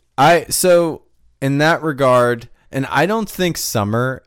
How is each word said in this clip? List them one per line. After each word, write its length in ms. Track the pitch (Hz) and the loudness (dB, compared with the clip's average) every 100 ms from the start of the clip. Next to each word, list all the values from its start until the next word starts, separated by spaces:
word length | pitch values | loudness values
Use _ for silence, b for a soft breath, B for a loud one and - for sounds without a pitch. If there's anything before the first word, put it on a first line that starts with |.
| _ - | _ 2
I, 280 | 143 170 - | 4 4 0
so 540 | - 185 175 170 139 _ _ _ - | -2 2 4 2 -4 _ _ _ -6
in 180 | 135 139 | -4 0
that 240 | 151 156 | 0 0
regard, 680 | 156 131 131 123 120 120 117 - _ | -2 0 2 4 2 0 -8 -20 _
and 160 | 135 135 | -8 -4
I 180 | 127 170 | -2 0
don't 240 | 220 208 | -2 -4
think 280 | - 180 156 | -4 -4 -4
Summer 680 | - 117 104 113 127 131 | -6 -4 -2 -2 -4 -6